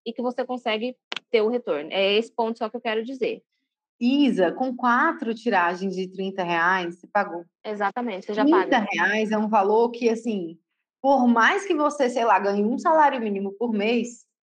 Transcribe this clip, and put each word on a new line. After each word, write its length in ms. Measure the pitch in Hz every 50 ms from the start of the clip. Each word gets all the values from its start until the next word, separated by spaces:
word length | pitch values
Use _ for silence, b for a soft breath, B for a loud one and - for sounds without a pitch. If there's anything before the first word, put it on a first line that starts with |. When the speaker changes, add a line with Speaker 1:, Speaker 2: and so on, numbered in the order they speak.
| _
Speaker 1:
e 80 | 226 226
que 80 | -
você 240 | 233 254 247 - 247
consegue 520 | - 254 247 - 233 214 220 226 254 247 - _ _ - - - _
ter 120 | - 220 214
o 60 | 220
retorno. 420 | 247 240 240 202 160 143 151 160 -
É 220 | 190 196 196 202
esse 160 | 214 226 - -
ponto 240 | - 226 226 226 -
só 100 | 233 214
que 80 | -
eu 40 | 240
quero 240 | - 233 214 220 226
dizer. 360 | 240 269 254 226 143 - - - _ _ _ _ _ _ _ _ _ _ _
Speaker 2:
Isa, 500 | 240 247 277 285 294 254 - 262 277 339 -
com 220 | - 254 262 247
quatro 580 | - 240 247 240 254 294 330 330 - - 226 220
tiragens 640 | 226 - 240 208 180 175 170 180 175 190 196 180
de 140 | 185 190 185
trinta 340 | 185 185 190 190 190 190 180
reais, 560 | 170 170 165 165 180 190 185 180 170 170 -
você 80 | -
pagou. 380 | - - 208 196 180 165 175 170 - _ _ -
Speaker 1:
Exatamente, 640 | 214 214 202 208 196 - 247 247 240 190 185 208
você 80 | - 208
já 100 | 220 240
Speaker 2:
Trinta 340 | 294 330 381 359 - 277 233
reais 520 | 208 202 196 165 170 196 208 220 220 208
Speaker 1:
paga. 40 | 214
Speaker 2:
é 20 | 214
um 100 | 220 208
valor 420 | 220 214 190 202 214 226 233 240
que, 180 | 233 - 247 233
assim, 500 | 226 226 - 247 214 196 170 165 170 - _ _ _ _ _ _ _ _
por 260 | - 269 277 254 247 240
mais 360 | 233 226 226 262 359 403 392
que 100 | - 349
você, 360 | 302 302 294 294 - 262 240
sei 140 | 240 240 233
lá, 140 | 226 208 247
ganhe 240 | 202 202 202 208 208
um 140 | 220 262 277
salário 420 | - 349 320 320 302 277 269 254
mínimo 320 | 226 214 202 196 202 196 196
por 200 | - 240 240 214
mês, 540 | 208 202 220 247 233 208 240 - - _ _ _ _ _